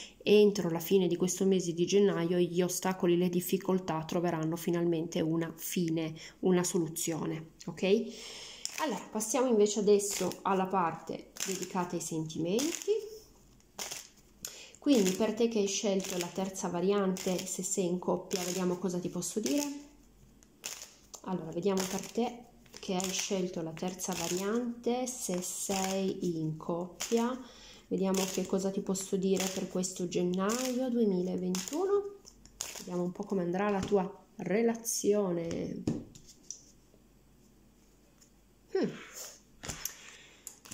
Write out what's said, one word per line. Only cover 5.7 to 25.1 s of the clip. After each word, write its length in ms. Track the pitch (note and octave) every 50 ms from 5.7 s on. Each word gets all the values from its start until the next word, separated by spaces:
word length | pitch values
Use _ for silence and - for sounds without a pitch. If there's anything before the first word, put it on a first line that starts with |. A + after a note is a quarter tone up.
| - F#3+ F3 E3 D#3+ E3 D#3+ D#3+ D#3 D#3+ - - - -
una 240 | - F#3 F3+ F3+ F3
soluzione, 920 | F3 - F#3 E3 D#3 D#3+ - - E3+ E3 D#3+ D#3+ D#3+ D#3+ D#3+ - - - - -
ok? 400 | - - - - F#3 G#3 A#3 A#3 - - - - - - - - - - - - - - -
Allora, 220 | D#4 D4 - - - -
passiamo 360 | - A3 A3 - - C4 B3+
invece 320 | C4 A#3 G#3 G#3 G#3 - A3+
adesso 500 | G3 G3+ G#3 G3+ G3+ - - - F#3 F3 - - -
alla 220 | G3 G3 F#3+ F#3+
parte 640 | F#3 G3+ F#3+ F3 E3 E3 - - - - - - - - - -
dedicata 500 | F#3+ F#3 F3+ F#3 - - F#3 F3 - -
ai 60 | E3+
sentimenti. 920 | - - E3 D#3+ D#3+ D#3+ - D3+ D#3+ E3+ G3 A#3 C#4+ E4 E4+ - - G4+ G#4+ G#4+ G4+ - - - - - - - - - - - _ _ - - - - - - - - - - - - - - - - - - - - - -
Quindi 320 | - D4 C#4 A3+ F#3+ F3+
per 220 | F#3 - A3 G#3 G#3
te 160 | - A#3 A#3
che 100 | A3+ G#3
hai 80 | G3
scelto 500 | G3+ - - - G3+ G3 G3 F#3+ - F#3
la 100 | F3+ F3
terza 420 | E3 - F#3+ F#3+ G3 - - - F3
variante, 680 | F3 F3 F3 F#3+ G3+ G3+ G3 F#3 F#3 F#3 - F#3+ F3+
se 260 | F3 F#3+ - - - F#3
sei 220 | - - G3+ F#3
in 140 | F3 F3+ F3+
coppia, 420 | - - F3+ F#3 - - - F#3 F3
vediamo 340 | F3+ F3+ F#3 F3+ F3+ F3
cosa 200 | F3+ - F#3 F3
ti 120 | F3+ F3+ F3
posso 300 | - F3+ F3 - - G#3+
dire. 240 | A3 B3+ C#4+ C#4+ C#4+ C#4+ C#4 C#4+ - - - - - - - - - - - - - - - - - - - - - - - - - - - - -
Allora, 260 | - F#3 E3 D#3 D#3+
vediamo 300 | D#3+ F3 E3+ G3+ F#3+ F#3+ F#3+ F#3
per 220 | G3+ - - -
te 340 | - A#3 A#3 - - - - - - - - - - -
che 160 | - - F#3
hai 160 | F3+ F#3+ F#3
scelto 500 | F3+ - - - G#3 F#3+ F#3 F3+ - F3
la 100 | D#3+ D#3+
terza 400 | D#3+ - F#3+ F#3 F#3 - - -
variante, 960 | F3+ E3+ E3+ E3 F3 F3+ G3 G3+ A3+ A#3+ B3 A#3 A#3 - - A#3 A#3+ B3+ B3+
se 340 | B3